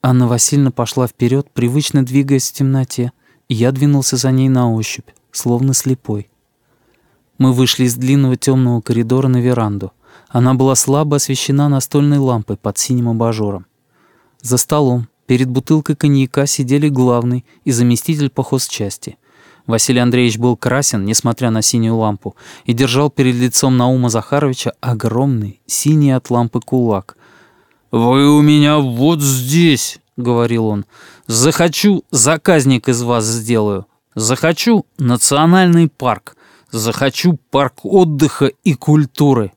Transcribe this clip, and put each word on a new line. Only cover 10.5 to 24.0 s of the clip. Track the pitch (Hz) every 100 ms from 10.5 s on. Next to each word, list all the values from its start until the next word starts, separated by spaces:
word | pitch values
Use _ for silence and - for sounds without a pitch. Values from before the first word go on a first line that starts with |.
была | 131 131 131
слабо | - 143 151 143
освещена | - 135 - 139 147
настольной | 139 - 143 147 143
лампой | 131 117 104 104
под | 104 -
синим | - 123 120
абажуром. | 113 117 110 104 101 90 _ _ _ _ _ _ _
За | 117 123
столом, | - 151 139 123 117 _ -
перед | 127 127
бутылкой | 127 - 156 - 147
коньяка, | 151 139 131 - 139
сидели | - 127 139 151
главный | 131 127 120 120 123 - _
и | -
заместитель | 120 123 120 - 151 143
по | -
хозчасти. | 131 131 - - 101 - - - _ _ - _ -
Василий | 113 - 123
Андреевич | 123 123 123 110
был | 123 117
красен, | 123 127 143 113
несмотря | 98 110 123 117 123
на | 110
синюю | - 120 113 113
лампу, | 110 101 101 - - -
и | -
держал | 117 131 127 147
перед | - 127 123
лицом | 123 - 135 127
Наума | 123 131